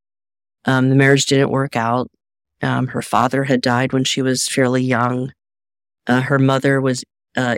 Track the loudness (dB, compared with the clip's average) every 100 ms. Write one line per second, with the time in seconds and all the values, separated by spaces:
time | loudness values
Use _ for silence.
0 | _ _ _ _ _ _ -2 2 2 4
1 | 4 4 2 0 0 -2 -4 -4 -2 -2
2 | -6 _ _ _ _ _ -4 -2 -4 -6
3 | -2 0 0 0 0 0 0 0 0 -2
4 | -2 -2 -2 -2 -2 0 0 0 0 0
5 | 0 -2 -6 -12 _ _ _ _ _ _
6 | 0 0 2 2 2 2 0 0 0 -4
7 | -8 _ _ -4 -4